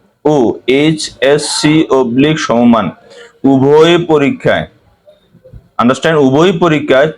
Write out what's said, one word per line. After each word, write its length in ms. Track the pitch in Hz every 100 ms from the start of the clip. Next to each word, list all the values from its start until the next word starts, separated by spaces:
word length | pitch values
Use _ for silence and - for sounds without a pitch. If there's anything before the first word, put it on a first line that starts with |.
| _ _ 147
ও 100 | 147 113 - - 135
এইচএসসি 960 | 151 156 - - 131 147 - - 151 156 156 135
অবলিক 360 | 123 123 147 156 -
সমমান 380 | 117 120 113 92 - - - - _ 135
উভয় 440 | 135 139 151 165 175 165
পরীক্ষায়, 560 | 156 139 - - 101 - _ _ _ _ _ _ _ - - _ -
আন্ডারস্ট্যান্ড, 420 | 120 131 160 160 135
উভয় 280 | 135 180 170
পরীক্ষায় 440 | 175 151 143 135 156